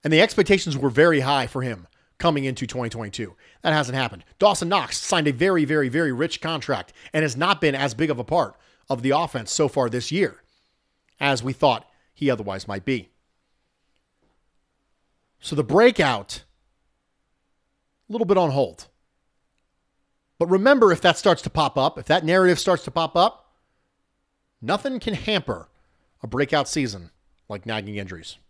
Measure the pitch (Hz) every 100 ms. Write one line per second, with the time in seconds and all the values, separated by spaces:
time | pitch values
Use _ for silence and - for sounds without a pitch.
0 | 151 156 202 - 180 196 170 135 139 117
1 | 170 156 131 139 123 135 127 104 85 _
2 | _ _ 170 147 135 123 120 127 120 117
3 | 107 95 107 - _ _ - 156 127 131
4 | 123 98 - _ 202 190 170 196 120 -
5 | - 180 147 123 180 180 147 151 135 135
6 | 160 123 131 - 160 160 120 120 - -
7 | - 156 156 120 175 202 160 135 139 110
8 | 156 123 117 170 113 - _ _ _ 127
9 | 127 139 170 131 110 - 147 - 123 123
10 | 117 165 180 - _ _ _ _ _ _
11 | _ _ 143 131 123 131 147 113 - _
12 | _ _ 143 120 101 95 95 98 92 127
13 | 90 _ _ _ _ _ _ _ _ _
14 | _ _ _ _ _ _ _ _ _ _
15 | _ _ _ _ - 151 120 156 240 233
16 | 147 113 98 - _ _ _ _ _ _
17 | _ _ _ _ _ _ _ _ _ _
18 | _ 220 202 190 170 139 120 - - _
19 | _ _ _ _ _ _ _ _ _ _
20 | _ _ _ _ 170 190 226 277 220 170
21 | - - 202 170 - - 143 - 135 -
22 | - 156 156 185 185 175 - 180 - 165
23 | 160 170 202 - _ _ _ _ _ _
24 | _ _ _ _ _ _ 110 196 277 254
25 | - 190 - 208 - 92 - _ _ _
26 | _ _ 117 123 139 151 135 160 131 98
27 | 85 _ _ _ _ 104 101 110 101 104
28 | 95 90 80 -